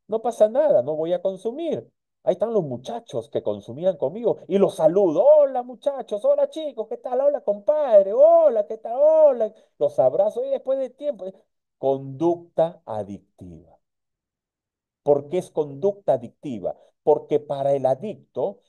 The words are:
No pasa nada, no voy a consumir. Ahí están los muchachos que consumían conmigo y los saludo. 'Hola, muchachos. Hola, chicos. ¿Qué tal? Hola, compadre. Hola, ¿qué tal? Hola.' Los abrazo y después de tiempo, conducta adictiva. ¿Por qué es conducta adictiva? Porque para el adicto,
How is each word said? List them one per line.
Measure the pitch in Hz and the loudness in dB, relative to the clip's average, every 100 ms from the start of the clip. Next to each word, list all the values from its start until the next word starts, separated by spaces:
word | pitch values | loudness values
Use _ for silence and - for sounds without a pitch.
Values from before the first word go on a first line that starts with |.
| - | -8
No | 220 | -6
pasa | 240 226 214 | -4 0 0
nada, | 247 302 151 | 2 2 2
no | 127 156 | 0 -4
voy | 165 | -4
a | 175 | -4
consumir. | 190 185 226 269 330 180 - _ _ _ | -4 -6 -10 -8 -6 -8 -10 _ _ _
Ahí | - | -4
están | 262 226 | -2 -2
los | 220 | -2
muchachos | 151 123 - 233 - 120 110 | -4 -8 -10 -14 -10 -10 -8
que | 117 | -6
consumían | 107 104 101 127 180 175 | -6 -8 -10 -6 -4 -2
conmigo | 131 196 226 - - | -6 -4 -4 -4 -2
y | 190 | 0
los | 175 - | 0 2
saludo. | 160 180 196 151 | 2 2 2 4
'Hola, | 262 302 277 254 | 6 6 4 0
muchachos. | 247 240 285 277 - 208 | -8 -8 -6 -6 -6 -4
Hola, | 262 285 277 | 0 0 0
chicos. | 320 302 226 208 | -4 -10 -10 -10
¿Qué | 233 | -12
tal? | 262 247 | -6 -2
Hola, | 285 277 | 0 0
compadre. | - 208 208 302 285 208 196 | -2 -2 -2 0 6 6 6
Hola, | 226 311 339 311 226 208 | 6 6 8 6 2 -2
¿qué | 220 | -8
tal? | - 240 | -6 2
Hola.' | 302 320 302 247 214 - _ - | 4 6 4 4 -2 -6 _ -4
Los | 143 - | -2 2
abrazo | 131 151 208 220 | 2 2 0 -2
y | 269 | -4
después | 262 262 269 | -4 -4 -6
de | 262 | -6
tiempo, | - 294 214 190 190 _ _ _ _ | -8 -8 -8 -12 -16 _ _ _ _
conducta | 135 135 135 131 170 170 - - 165 175 - | -4 -2 -6 -4 -2 -2 -4 -2 -2 -4 -12
adictiva. | 107 98 98 _ - 90 80 82 _ _ _ _ _ _ _ _ _ _ _ _ _ | -10 -10 -14 _ -20 -20 -20 -20 _ _ _ _ _ _ _ _ _ _ _ _ _
¿Por | 139 143 143 | 0 0 -2
qué | 180 | -6
es | 180 | -6
conducta | - 147 139 196 202 - | -6 -6 -4 -4 -4 -4
adictiva? | 131 117 _ 156 110 85 - _ _ | -4 -6 _ -12 -10 -10 -10 _ _
Porque | - 147 - 147 | 0 0 0 -4
para | - 139 139 | -4 -4 -2
el | 139 131 | 0 -2
adicto, | 131 214 - _ 123 165 202 | -2 -8 -14 _ -8 -8 -8